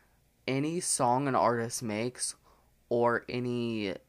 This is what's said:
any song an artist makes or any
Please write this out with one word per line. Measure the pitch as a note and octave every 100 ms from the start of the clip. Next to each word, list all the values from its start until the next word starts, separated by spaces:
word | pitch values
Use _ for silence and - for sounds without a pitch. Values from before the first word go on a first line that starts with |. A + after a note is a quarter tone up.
| _ _ _ _ -
any | C3+ D3+ E3+
song | - - B2 B2+ C#3+
an | B2
artist | G#2+ A#2+ A2+ -
makes | A2+ G#2+ B2 - - - _ _ _ _ _
or | A#2+ A#2+ A#2 -
any | B2 B2 A#2+ A#2 A2 G2+ E2